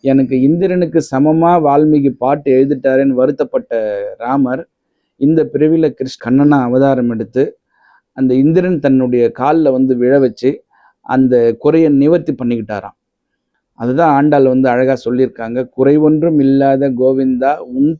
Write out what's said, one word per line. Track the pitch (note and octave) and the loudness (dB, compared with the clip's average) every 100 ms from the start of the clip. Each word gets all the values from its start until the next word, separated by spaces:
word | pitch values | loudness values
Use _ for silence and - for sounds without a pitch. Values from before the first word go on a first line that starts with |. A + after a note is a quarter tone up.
எனக்கு | C3+ C3+ B2+ C3 | 2 0 2 0
இந்திரனுக்கு | C3+ E3+ F3+ F3+ E3+ D#3+ | 2 0 0 -2 0 -2
சமமா | - C3+ D3 D#3+ E3+ F3 | -2 -2 0 2 2 2
வால்மீகி | D3+ C#3+ D#3 D3+ C#3 | 2 2 2 2 0
பாட்டு | B2 C3+ C#3+ C#3+ | -2 -4 -2 0
எழுதிட்டாரேன்னு | C3 C#3 C#3 C3+ C3 C#3 | 2 2 0 0 0 0
வருத்தப்பட்ட | B2+ C3 C3+ A#2+ - A2+ A2+ G#2+ G2+ G2+ G2+ | 0 0 -2 -4 -6 -6 -6 -4 -6 -8 -10
ராமர் | A#2+ C#3 B2+ C3+ E3+ _ _ _ _ _ | -6 -2 -2 -4 -10 _ _ _ _ _
இந்த | C#3 D#3+ | 0 0
பிறவியில | D3+ C#3 D#3 E3 D#3 | -2 -2 0 2 -2
கிருஷ்-, | B2 C3 - | -4 -12 -10
கண்ணனா | A#2 C3 D3 C#3+ | -2 2 2 2
அவதாரம் | B2 B2+ C3+ C3 A#2+ | 0 0 0 0 -2
எடுத்து | A2+ A2 B2+ C#3+ - _ _ _ _ _ - | -4 -6 -4 -4 -6 _ _ _ _ _ -4
அந்த | C3 | -2
இந்திரன் | B2+ C#3+ E3 F#3 F3 | 2 2 0 0 -2
தன்னுடைய | C#3+ C3 B2+ B2 A#2 | 0 0 0 0 0
கால்ல | A#2 C3 E3 D3 | -2 -2 0 0
வந்து | C3 C3 B2 | 0 0 0
விழ | B2 C#3 | 2 2
வச்சு | C3 A2+ B2+ C#3+ _ _ _ _ - | 0 -2 -4 -4 _ _ _ _ -4
அந்த | C3 C3 B2 A#2 A2+ | 0 2 2 2 0
குறையை | D3 D#3+ D#3+ | 0 2 2
நிவர்த்தி | C#3 C#3+ E3+ - | 2 2 0 -2
பண்ணிக்கிட்டாராம். | C3 B2 A#2+ G#2+ G#2 G2 _ _ _ _ _ _ _ _ _ | -6 -4 -6 -6 -10 -12 _ _ _ _ _ _ _ _ _
அதுதான் | A#2+ C3 E3 | -4 0 2
ஆண்டாள் | C#3 D3 C#3+ C3 | 2 2 2 2
வந்து | B2+ C3 | 2 0
அழகா | A#2+ C3 C3 | 0 0 -2
சொல்லியிருக்காங்க, | - B2 B2+ - A2+ A#2+ B2 | -4 -2 -2 -4 -8 -8 -8
"குறைவொன்றும் | - C3+ D3+ D3+ D#3 E3 D#3 | 0 2 4 2 2 0 0
இல்லாத | C3+ C3+ C#3 C3+ C#3 | 2 2 2 0 -2
கோவிந்தா | B2 C3 C3+ C3 B2+ C3 D3+ B2+ | 0 0 0 -2 0 -2 -4 -8
உன் | B2+ D3 D#3+ | -2 -2 -2